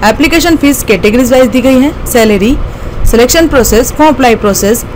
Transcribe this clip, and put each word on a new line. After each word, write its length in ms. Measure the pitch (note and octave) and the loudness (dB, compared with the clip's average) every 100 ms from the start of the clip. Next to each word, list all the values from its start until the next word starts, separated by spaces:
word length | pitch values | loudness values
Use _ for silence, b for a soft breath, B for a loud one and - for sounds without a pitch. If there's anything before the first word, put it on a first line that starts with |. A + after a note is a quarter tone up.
एप्लीकेशन 520 | G3+ A3 D#4 E4 E4+ E4 | 0 0 0 0 0 0
फीस 260 | C#4+ C#4 | 0 -2
कैटेगरीज 480 | - G3 G3+ A#3 B3+ | -2 0 0 0 0
वाइज 160 | B3+ B3+ | 2 2
दी 120 | B3+ | 2
गई 200 | B3 B3+ | 2 2
है, 120 | C#4 - - | 0 -2 -4
सैलरी, 500 | B3 A3 G#3 G#3 C#4+ - B B B - | 0 2 2 0 -2 -4 B B B 0
सिलेक्शन 420 | A3+ B3 E4 E4 | 2 2 2 0
प्रोसेस, 440 | C#4 G#3+ G#3+ B3+ | 0 0 0 -2
फॉर्म 220 | - D#4 | 0 0
अप्लाई 220 | D4 B3+ A3 | 2 0 0
प्रोसेस 480 | G#3 F#3+ G3 A3+ - | -2 -2 -2 -2 -4